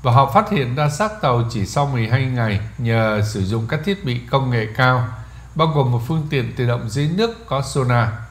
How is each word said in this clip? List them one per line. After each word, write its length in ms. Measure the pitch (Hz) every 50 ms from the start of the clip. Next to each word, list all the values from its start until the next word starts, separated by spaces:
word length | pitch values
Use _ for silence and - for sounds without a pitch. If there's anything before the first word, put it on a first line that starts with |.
Và 100 | - 127
họ 200 | 120 139 139 139
phát 180 | - 202 208 -
hiện 260 | 202 147 131 123 123
ra 140 | 147 151 147
xác 320 | - - 208 214 214 -
tàu 220 | - 139 120 117 113 113
chỉ 160 | 110 110 95
sau 200 | 92 - 147 143
mười 240 | 139 135 120 113 107
hai 160 | 117 135 135
ngày 340 | 131 127 120 113 110 101 98 107 - -
nhờ 440 | - 120 113 113 113 110 110 107 107 101
sử 200 | 107 - 104 95
dụng 220 | 92 113 113 113
các 120 | 113 156 147 156
thiết 200 | 196 196 196 -
bị 140 | 135 120 120 120 -
công 180 | - 135 131 127
nghệ 180 | 120 113 107 107 -
cao, 320 | - 127 127 127 123 120 - - - - - - - - - -
bao 120 | 160 160
gồm 240 | 165 151 147 135 123
một 100 | 123 117 113
phương 200 | - 160 160 147 147
tiện 240 | 151 135 117 117 110
tự 120 | - 123
động 220 | 120 120 113 104 113
dưới 180 | 104 139 147
nước 400 | 156 170 196 226 233 226 - -
có 140 | - 143 135
sonar 480 | 131 - - 143 131 123 123 120 113 110 - - - -